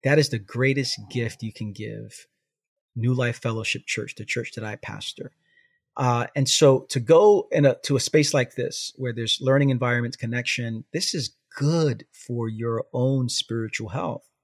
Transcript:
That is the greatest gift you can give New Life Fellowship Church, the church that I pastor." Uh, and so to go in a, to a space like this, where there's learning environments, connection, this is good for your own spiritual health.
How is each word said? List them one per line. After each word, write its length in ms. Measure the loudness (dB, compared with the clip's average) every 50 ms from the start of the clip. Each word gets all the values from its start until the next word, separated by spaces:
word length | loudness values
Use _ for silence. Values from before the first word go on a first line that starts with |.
| 4
That 160 | 4 4 4
is 100 | 4 2
the 100 | -2 -6
greatest 600 | -6 -6 -2 0 0 2 2 0 -2 -4 -6 -8 -10 -8
gift 320 | -6 -6 -4 -6 -6 _
you 100 | -10 -10
can 220 | -8 -8 -10 -10 -8
give 540 | -10 -12 -12 -10 -12 -14 -16 -18 -20 -20 _ _ _ _ _ _ _ _ _ _ _ _ _ _
New 200 | -2 0 0 2
Life 240 | 2 0 -2 -4 -4
Fellowship 480 | -4 -4 -4 -2 -4 -4 -4 -4 -4
Church, 260 | -6 -6 -6 -6 -8 -12
the 100 | -14 -8
church 280 | -6 -6 -6 -6 -8 -10
that 100 | -10 -10
I 120 | -10 -10
pastor." 560 | -10 -12 -12 -12 -10 -12 -12 -12 -12 -14 -16 _ _ _ _ _ _ _ _ _ _ _ _ _
Uh, 300 | 0 2 2 2 2 -2 -2 _
and 140 | -2 0
so 380 | 0 4 6 8 8 6 6 0
to 100 | -4 -6
go 520 | -4 4 6 6 8 8 8 6 6 2 _
in 140 | 2 4 4
a, 100 | 4 4 2
to 160 | -2 0 0
a 20 | 0
space 340 | 0 2 2 2 4 4 2
like 220 | 0 0 0 -4
this, 380 | -6 -6 -6 -6 -8 -10 -12 -10
where 160 | -8 -8 -6
there's 300 | -6 -4 -2 -2 -2 0
learning 280 | 2 4 4 6 4 4
environments, 460 | 2 2 0 0 2 0 0 -2 -6
connection, 680 | -6 -6 -4 -4 -4 -4 -4 -4 -4 -4 -6 -8 -10 -10 _ -6
this 200 | -4 -4 -4 -4
is 220 | -4 -6 -8 _ _ _ _ -6
good 480 | -2 0 2 2 2 2 0 0 -4 -10 _
for 380 | _ -20 -10 -8 -6 -4 -4
your 380 | -4 -6 -4 -4 -4 -4 -4 -6 _ -2
own 340 | 0 0 2 2 0 0
spiritual 640 | -2 -2 -4 -4 -4 -4 -4 -4 -6 -6 -8 -8 -6
health. 400 | -6 -6 -6 -6 -6 -8 _ _ _ _